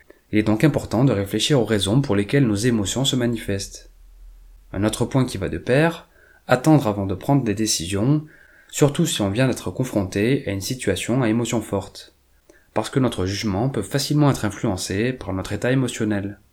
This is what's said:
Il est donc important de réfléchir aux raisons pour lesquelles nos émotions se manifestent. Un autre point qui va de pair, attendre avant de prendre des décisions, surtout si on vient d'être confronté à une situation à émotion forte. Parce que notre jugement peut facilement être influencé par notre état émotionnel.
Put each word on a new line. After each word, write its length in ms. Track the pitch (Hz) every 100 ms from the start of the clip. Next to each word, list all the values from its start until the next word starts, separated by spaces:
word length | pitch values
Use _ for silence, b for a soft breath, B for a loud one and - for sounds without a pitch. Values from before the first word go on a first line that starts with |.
| b b _
Il 80 | 107
est 40 |
donc 200 | 107 107
important 420 | 156 139 - 104
de 80 | 135
réfléchir 440 | 101 95 110 - 143
aux 60 |
raisons 380 | 107 107 98 127
pour 140 | 139 101
lesquelles 300 | 101 143 123
nos 80 |
émotions 520 | 101 123 113 98 120 135
se 100 | 127
manifestent. 760 | 120 113 - 98 - - - - - - - - - - -
Un 100 | 95
autre 220 | 110 - 117
point 180 | 135
qui 140 | 127 98
va 100 | 87
de 80 | 85
pair, 540 | - 135 165 170 - b b b -
attendre 400 | 127 160 151 110
avant 200 | 101 98
de 80 |
prendre 300 | 92 - 139
des 100 | 113
décisions, 720 | 98 107 - 85 98 120 151 151 B B B B
surtout 380 | - 143 156 165
si 160 | -
on 80 | 101
vient 160 | 104 131
d'être 240 | - -
confronté 720 | - 127 - 92 101 113 131 -
à 20 |
une 100 | 98
situation 640 | 95 127 104 90 - 127
à 60 | 117
émotion 340 | 113 113 120
forte. 540 | 107 101 - - - _ _ b b b b
Parce 160 | - 110
que 80 | 135
notre 260 | 127 -
jugement 460 | 92 101 110 95 131
peut 100 | 127
facilement 480 | 98 139 - 147 143
être 160 | -
influencé 680 | 104 - 117 92 - 95 120
par 200 | 127 -
notre 200 | 95 92
état 180 | 101 120
émotionnel. 720 | 135 123 - 107 104 101 104 _